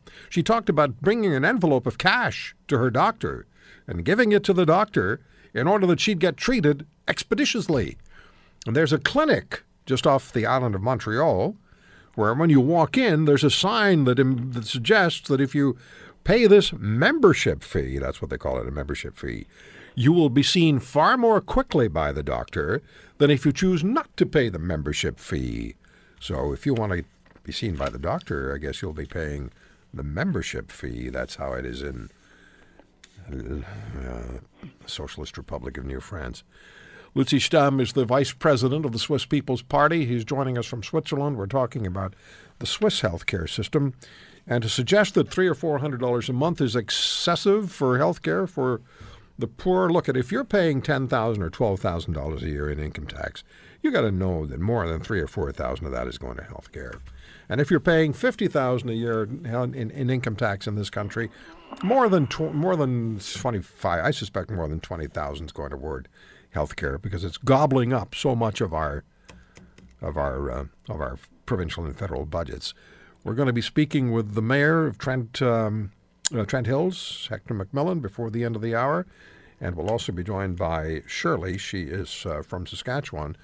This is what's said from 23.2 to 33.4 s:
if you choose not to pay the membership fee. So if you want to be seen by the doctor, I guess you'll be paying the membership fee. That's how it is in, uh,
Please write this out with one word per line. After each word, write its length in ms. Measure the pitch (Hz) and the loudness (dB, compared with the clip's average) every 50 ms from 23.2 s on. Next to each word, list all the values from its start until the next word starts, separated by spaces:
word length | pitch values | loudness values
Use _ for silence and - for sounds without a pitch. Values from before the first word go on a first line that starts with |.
| 147 143 | 4 4
if 140 | 147 127 - | 4 4 2
you 80 | 147 | 0
choose 300 | 131 - 190 185 185 147 | 2 2 2 2 2 2
not 320 | 170 202 262 320 - - - | 2 0 0 0 -2 -4 -2
to 100 | - 185 | -2 0
pay 220 | - - 151 120 110 | 2 2 0 0 0
the 100 | 90 80 | -2 -4
membership 580 | 82 90 82 78 69 76 - - - 71 64 - | -4 -4 -4 -4 -2 -4 -4 -2 -2 -4 -4 -6
fee. 560 | - - 90 69 64 60 57 57 57 53 - _ _ - _ _ _ _ _ - | -8 -6 -4 -4 -4 -4 -6 -6 -8 -10 -12 _ _ -20 _ _ _ _ _ -16
So 320 | - - - 64 69 71 | -10 -8 -6 -4 -2 -4
if 140 | 69 - - | -4 -2 -2
you 80 | 143 127 | -2 0
want 180 | 113 107 101 | 0 0 -2
to 100 | 92 85 - _ _ _ _ _ - - | -2 -4 -6 _ _ _ _ _ -20 -20
be 100 | - 87 | -14 -10
seen 240 | 82 - 117 104 82 | -8 -6 -4 -4 -4
by 120 | 67 69 67 | -4 -4 -6
the 100 | 58 65 | -6 -4
doctor, 560 | 73 85 151 180 - - 80 69 65 67 69 | -4 -4 -4 -4 -6 -6 -6 -4 -4 -4 -6
I 40 | 69 | -6
guess 220 | 65 69 - - | -6 -8 -8 -6
you'll 120 | - 85 | -8 -8
be 140 | 76 78 71 | -8 -8 -10
paying 440 | - - 87 78 73 73 71 67 - - _ _ _ _ _ _ _ | -8 -6 -6 -6 -6 -6 -8 -8 -10 -14 _ _ _ _ _ _ _
the 100 | - - | -12 -10
membership 680 | 71 73 73 101 165 196 143 87 - - - - - - | -8 -6 -6 -4 -4 -2 -2 -4 -4 -6 -8 -10 -10 -12
fee. 380 | - - - 64 58 58 60 62 | -14 -12 -10 -10 -8 -8 -8 -8
That's 280 | 64 64 60 - - | -6 -6 -8 -8 -10
how 180 | - 71 67 62 | -10 -8 -6 -6
it 100 | 64 64 | -6 -8
is 180 | 62 60 65 | -8 -8 -8
in, 280 | 71 71 62 58 52 - _ _ _ _ _ _ _ _ _ _ - _ _ _ - _ _ _ - - _ - - - | -8 -10 -10 -10 -12 -16 _ _ _ _ _ _ _ _ _ _ -20 _ _ _ -20 _ _ _ -20 -20 _ -20 -16 -12
uh, 1120 | 67 64 | -12 -10